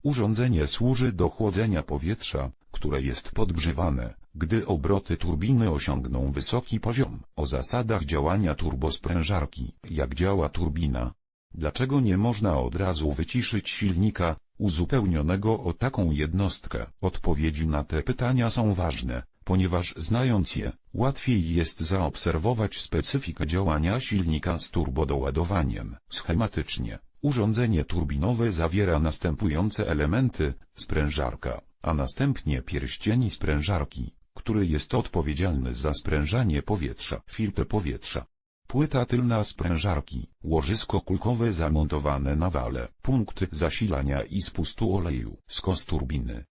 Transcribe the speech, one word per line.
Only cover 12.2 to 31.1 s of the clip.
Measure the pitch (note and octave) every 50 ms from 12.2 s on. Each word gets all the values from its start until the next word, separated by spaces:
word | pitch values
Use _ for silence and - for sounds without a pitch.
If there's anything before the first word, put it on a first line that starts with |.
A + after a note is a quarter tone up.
| G#2 A#2+ A#2+ G#2 A2 F#2+ D#2+ C2+
od | B1 B1 -
razu | E2+ G2 F#2+ F2 D2 D#2 D2+
wyciszyć | C#2+ C#2+ E2 - - B2 B2 - A#2 G2+ - -
silnika, | - - G#2+ G2+ F2+ E2+ G2+ A2 G2+ - F2+ E2 D#2+ - _ _ _ -
uzupełnionego | - G2+ E2 E2 F2 - D3 C3 G#2 F#2+ E2+ D2+ D2 D#2+ F#2 G2 G2 A2 A2+ -
o | - F2
taką | E2 - A#2 C3+ - - F#2 E2
jednostkę? | D2+ C#2+ D2+ D#2+ D#2+ F#2+ G2+ F#2+ - - - - - A1+ A1 - - -
Odpowiedzi | - F#2 - - - F#2 D#2+ C#2+ D#2 D#2+ D2 D2+ D#2+
na | D#2+ D2+ D2 C#2+
te | - D#2+ D#2
pytania | D2 - - - B2 A#2+ C3 B2+ A#2 A2+
są | - B2+ A2+ G#2+ G2
ważne, | F2 F2 E2 C#2 B1 B1 B1 A#1+ A#1+ - - _ _ -
ponieważ | - F#2 F#2+ F#2 F2+ F2 E2+ E2+ - -
znając | - D#2+ - A2 A#2+ C3 C3 A#2 G2+ F2 - -
je, | - G#2 A2 - - _ - -
łatwiej | - A#2 C3+ C3+ - - C3 B2 G2+ E2 E2 E2
jest | E2+ D#2+ - - -
zaobserwować | D#2+ D#2+ F#2+ F#2+ F2 C#2+ - - - F2 D#2+ D#2+ D#2+ A2 B2+ A2+ G#2+ G2 - -
specyfikę | - - - E2 D#2 - - C#3 - F2 D#2 - -
działania | D2 E2 F#2 G2 F2 D#2 D2+ D#2+ F2 G#2 B2+
silnika | B2 - G#2 G2 F2+ E2 D#2 D2 - E2+ D#2 D#2+
z | - -
turbodoładowaniem. | - F2+ D#2 C2+ B1+ D#2+ D#2 C2+ C#2+ C#2 C2 C#2 C2+ D2+ E2+ E2+ G2+ F2+ D2 B1+ A1 G1+ G1+ G1+ A#1+ - _ -
Schematycznie, | - - - - E2 - A2+ G2+ - E2 C#2+ - - - B1 A1 G#2 - - - _ -
urządzenie | - D3 C#3 B2 G2+ G#2+ G#2+ A2+ B2 A2+ G#2+ D#2 C#2+
turbinowe | - - E2+ D#2+ C#2 C#2+ C#2 D#2 G#2+ B2 A2+ A#2 A#2
zawiera | F#2+ D#2+ E2 D#2+ D#2+ G2+ G2+ F#2 E2 D2+
następujące | D#2 D#2 D2 - - F2 D2+ - A2 E2+ D2 D#2+ F#2+ G#2+ - - G#2+ -
elementy: | E2 D2 D2 D2+ F#2 B2 C3+ A#2 - - D#2+ C#2+ C2+ - - _ _
sprężarka, | - - - - D2+ D2 D2